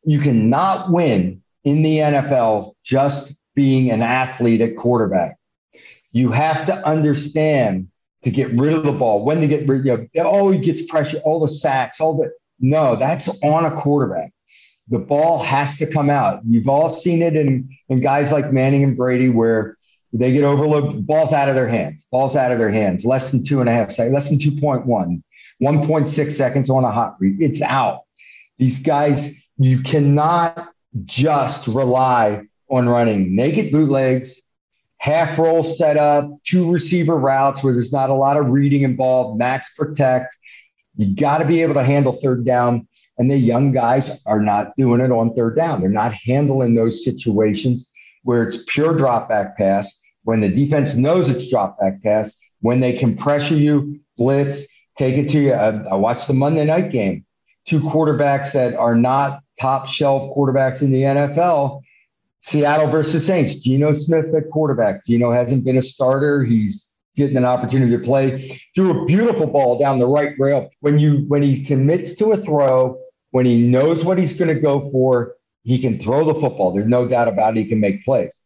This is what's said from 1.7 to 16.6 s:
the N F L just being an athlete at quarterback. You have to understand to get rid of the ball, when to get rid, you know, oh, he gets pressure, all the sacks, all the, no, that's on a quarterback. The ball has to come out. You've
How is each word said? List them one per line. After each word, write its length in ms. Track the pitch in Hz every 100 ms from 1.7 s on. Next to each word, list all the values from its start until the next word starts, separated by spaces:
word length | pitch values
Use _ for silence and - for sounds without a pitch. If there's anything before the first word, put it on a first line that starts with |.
| 151
the 180 | 156 156
N 140 | 151 143
F 160 | 139
L 440 | 135 113 107 98 _
just 540 | - 131 139 139 - - _ -
being 360 | 139 131 127
an 100 | 110
athlete 580 | 117 127 127 - 120 113
at 160 | 113 -
quarterback. 640 | 120 120 104 92 82 - _ _ _ _ - _ _ 117
You 160 | 123
have 360 | 113 156 156 -
to 200 | - 151
understand 1000 | 156 151 139 - 156 156 147 113 92 92 _ _ _
to 80 | 127
get 220 | 101 131
rid 220 | 117 147
of 100 | 160
the 80 | 147
ball, 340 | 123 117 101 120
when 160 | 160
to 60 | 151
get 200 | 147 -
rid, 160 | 135
you 240 | 135 117 -
know, 160 | 165 175
oh, 220 | 202 196
he 80 | 185
gets 260 | 139 147 -
pressure, 320 | 156 143 156 156
all 140 | 165
the 80 | 147
sacks, 520 | - 151 135 120 -
all 160 | 160 151
the, 160 | 135 - _ _
no, 360 | 127 156 143 113
that's 320 | 131 170 - -
on 240 | 147 156 160
a 60 |
quarterback. 600 | 151 143 147 120 80 - _ _ - - _ -
The 100 | 113
ball 420 | - 147 160 160
has 340 | - 135 139 -
to 100 | 151
come 240 | 151 143
out. 300 | 143 107 98 113
You've 220 | 117